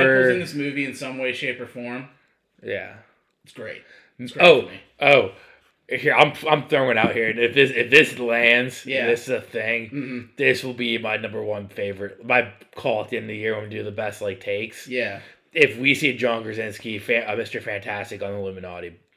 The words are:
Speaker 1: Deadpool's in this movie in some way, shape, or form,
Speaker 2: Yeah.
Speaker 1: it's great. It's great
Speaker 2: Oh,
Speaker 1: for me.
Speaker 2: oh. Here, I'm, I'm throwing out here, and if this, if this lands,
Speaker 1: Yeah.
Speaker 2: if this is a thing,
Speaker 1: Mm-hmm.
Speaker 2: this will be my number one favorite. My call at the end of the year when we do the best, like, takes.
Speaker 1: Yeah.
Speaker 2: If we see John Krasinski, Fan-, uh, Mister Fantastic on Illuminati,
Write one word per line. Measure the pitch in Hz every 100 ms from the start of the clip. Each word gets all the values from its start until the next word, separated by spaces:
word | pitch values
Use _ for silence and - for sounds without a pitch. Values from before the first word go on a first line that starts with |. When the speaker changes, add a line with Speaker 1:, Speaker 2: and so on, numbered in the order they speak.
| 135
Speaker 1:
Deadpool's | 131 127
in | 120
this | 127 143
movie | 143 139 139
in | 120
some | 131 131
way, | 127
shape, | 123 135 120
or | 120
form, | 120 120 127 139 _ _ _ _ _
Speaker 2:
Yeah. | 110 98 98 104 _ _ _ _
Speaker 1:
it's | _
great. | 123 - - - - _ -
It's | 123
great | - 175
Speaker 2:
Oh, | 135
Speaker 1:
for | -
me. | 98 - -
Speaker 2:
oh. | 143 135 95 - - _ _ _ -
Here, | 127 143 123
I'm, | 147 - 156
I'm | 151 131
throwing | 147 131 110
out | 113
here, | 117 113
and | 113
if | 120
this, | 135 135
if | 123 117
this | 143 139 123
lands, | 120 117 117 120 127 - -
Speaker 1:
Yeah. | 131
Speaker 2:
if | 117
this | 117
is | 131
a | 117
thing, | - 110 110 117 110
Speaker 1:
Mm-hmm. | 143 131 123 107 -
Speaker 2:
this | 131 127
will | 131
be | 123 120 117
my | 110 107
number | 110 107
one | 107 104 98
favorite. | - 101 95 101 - 117
My | 123 107 - -
call | - 139 107
at | 107
the | 113
end | 107
of |
the | 107
year | 107
when | 107 107
we |
do | 107
the | 104
best, | 101 107 -
like, | 104 95
takes. | - 101 110 - -
Speaker 1:
Yeah. | 123 107 98 - - _
Speaker 2:
If | 165 135 113
we | 139
see | 131 147 120
John | 120 113
Krasinski, | 110 110 110 104 117 104
Fan-, | 113 117 107
uh, | 107
Mister | 107 117
Fantastic | 110 101 107 104 98 101
on | 101
Illuminati, | 101 98 95 90 87 87 87 _